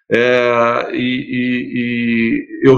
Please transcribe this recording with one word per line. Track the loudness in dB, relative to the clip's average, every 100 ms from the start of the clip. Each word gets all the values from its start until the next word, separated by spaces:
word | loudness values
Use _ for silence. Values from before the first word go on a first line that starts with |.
| -2
É, | 2 2 2 2 2 2 0 -2
e, | -4
e, | -2 -4 -6 -4 -2 -4 -4 -6 -4 -2 -2 0 0 -2 -6 0
e |
eu | 2